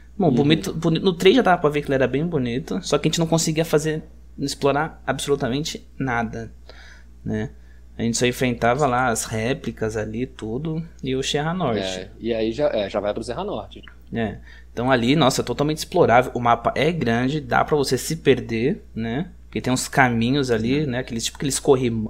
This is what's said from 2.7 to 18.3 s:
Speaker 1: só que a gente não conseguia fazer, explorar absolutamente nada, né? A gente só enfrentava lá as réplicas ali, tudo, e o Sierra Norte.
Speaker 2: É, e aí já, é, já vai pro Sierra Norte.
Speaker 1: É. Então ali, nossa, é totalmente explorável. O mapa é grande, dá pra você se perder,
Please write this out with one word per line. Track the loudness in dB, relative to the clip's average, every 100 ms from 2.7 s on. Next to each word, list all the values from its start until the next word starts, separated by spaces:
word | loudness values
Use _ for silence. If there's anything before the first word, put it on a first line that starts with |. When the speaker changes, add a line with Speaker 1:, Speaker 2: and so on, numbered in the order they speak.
| -6
Speaker 1:
só | 0 0
que | 2
a |
gente | 0
não | 2
conseguia | 2 2 0
fazer, | 2 2 0 -4 -8 -18 -18 -8
explorar | -6 -2 0 0 -2 -6 -6
absolutamente | -4 -2 0 0 -2 -4 -8 -12 -8
nada, | -4 -2 -4 -6 -12 -16 -20 -20 -20 -20 -20 -12
né? | -6 -4 -4 -10 -20 -20 -16 -6
A |
gente | -2 0
só | 0
enfrentava | 2 -2 0 0 2 2
lá | 2 0
as | -2 -4
réplicas | -4 -2 -4 -6 -4 -4 -4
ali, | -6 -6 -8
tudo, | -8 -8 -6 -6 -6 -8 -10
e | -6 -4
o |
Sierra | -2 -2 -2
Norte. | -2 0 0
Speaker 2:
É, | -2 -6 -10 -8
e | -4
aí | 0 0
já, | 0 0
é, | 0 -2
já | -2
vai | -2
pro | -4
Sierra | -6 -6
Norte. | -6 -8 -10 -16 -20 -20 -10
Speaker 1:
É. | -4 -4 -6 -14 -20 -14
Então | -4 2
ali, | 2 4 4
nossa, | 4 2
é |
totalmente | 0 0 0 -2
explorável. | -2 4 6 6 4
O | 2
mapa | 2 2 2 2
é | 0
grande, | 2 0 0 0 -2
dá | 0 2 2
pra | 2
você | 2 -2
se | -2 -2
perder, | 2